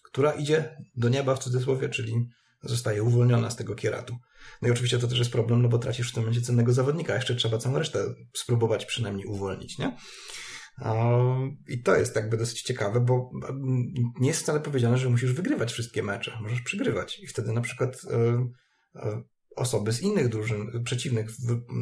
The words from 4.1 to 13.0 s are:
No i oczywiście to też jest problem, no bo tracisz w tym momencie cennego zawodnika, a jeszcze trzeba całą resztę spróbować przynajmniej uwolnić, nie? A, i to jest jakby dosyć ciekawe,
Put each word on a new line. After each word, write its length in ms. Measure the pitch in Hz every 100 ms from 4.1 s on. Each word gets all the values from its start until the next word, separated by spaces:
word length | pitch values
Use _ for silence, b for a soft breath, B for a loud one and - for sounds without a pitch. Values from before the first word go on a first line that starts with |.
| 120 B B B B
No 60 | 120
i 20 |
oczywiście 280 | 120 123 120
to 100 | 120
też 100 | 123
jest 140 | 120
problem, 300 | 127 110 120
no 60 | 120
bo 100 | 120
tracisz 320 | 120 117 120
w 40 |
tym 80 | -
momencie 180 | 113 117
cennego 300 | 120 120 117
zawodnika, 400 | 123 131 160 -
a 40 | -
jeszcze 180 | -
trzeba 240 | 120 113 113
całą 200 | 127 139
resztę 360 | 160 104 95 - -
spróbować 520 | - - 117 113 107 -
przynajmniej 400 | - 110 101 98
uwolnić, 520 | 101 98 92 - -
nie? 180 | 151 B B B B B B B B -
A, 160 | 127 110 117 120 123 127 135 - -
i 140 | 123
to 140 | 120 147
jest 200 | - 110
jakby 200 | 110 113
dosyć 260 | 120 -
ciekawe, 380 | - 123 101 117